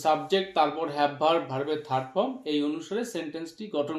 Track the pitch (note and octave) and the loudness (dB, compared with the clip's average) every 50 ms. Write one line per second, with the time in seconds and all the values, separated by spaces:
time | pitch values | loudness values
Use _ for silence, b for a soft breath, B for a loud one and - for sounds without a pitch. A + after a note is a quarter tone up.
0 | - D#3 D#3 D3 - - F#3+ F#3+ F#3+ - - D#3+ D3+ D3 C#3+ D#3+ E3 C#3+ C#3+ D3 | 2 2 2 2 2 2 2 2 2 2 2 2 4 4 2 -2 -4 -2 2 2
1 | C#3+ C#3+ C#3 C3 D3+ D#3+ E3+ E3 C#3 C3 C3 C3+ C#3+ D#3 D3+ - - - C3+ C3+ | 2 2 2 2 4 4 4 4 2 0 -2 -2 -2 -2 -2 -4 -2 -2 -2 -2
2 | C3 - - F#3 A#3+ C4 B3 - - D3+ D3+ D3 C#3+ D3 D#3 E3 - - G3 A#3 | -2 0 0 0 0 0 -2 -6 -4 -2 0 0 0 0 -2 -4 -6 -4 -4 -4
3 | A#3 - - E3 D#3+ D3+ D#3 E3 E3 E3 - - G#3+ G3+ D#3+ D3 C#3+ D3+ D#3+ | -4 -4 -4 -6 -6 -6 -8 -8 -10 -10 -12 -12 -10 -4 -2 -2 -2 -2 -2